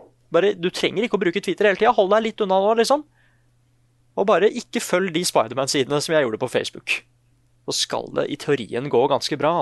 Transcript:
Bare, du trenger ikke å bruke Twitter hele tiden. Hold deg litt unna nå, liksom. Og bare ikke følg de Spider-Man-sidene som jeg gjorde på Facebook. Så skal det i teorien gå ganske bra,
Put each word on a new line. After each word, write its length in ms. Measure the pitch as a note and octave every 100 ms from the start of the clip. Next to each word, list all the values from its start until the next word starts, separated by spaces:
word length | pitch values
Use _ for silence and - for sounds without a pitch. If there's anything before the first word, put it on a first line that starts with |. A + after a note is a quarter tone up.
| - _ _
Bare, 220 | D#3+ G3
du 160 | G3 F3
trenger 380 | - D#3+ C#3 A3+
ikke 100 | G3+
å 60 |
bruke 180 | F#3+ F3+
Twitter 240 | - E3 G#3
hele 140 | F#3
tiden. 160 | A3 A#3
Hold 140 | F#3+
deg 140 | G#3+ A3
litt 160 | - G3+
unna 140 | F#3+
nå, 140 | G3+ A3+
liksom. 240 | A3 C#4+ D4 _ _ _ _ _ _ _ _ _ _
Og 140 | - G3
bare 160 | G3+ G3+
ikke 300 | A#3+ - A#3+
følg 300 | - F3+ F#3+
de 80 | D#3+
Spider-Man-sidene 720 | F3 D#3 A2+ B2 C3+ C#3+ B2 C#3+
som 80 | C#3+
jeg 140 | D#3 C3
gjorde 120 | A2
på 80 | B2+
Facebook. 460 | - G2+ - - - - _ _ _ _ _
Så 80 | - C#3
skal 320 | - A#2 A#2+
det 140 | C#3+ C#3+
i 80 | C#3+
teorien 480 | - C#3+ G#2 A2+ C#3+
gå 80 | B2+ C#3
ganske 300 | C3+ - D3
bra, 140 | C#3+ E3+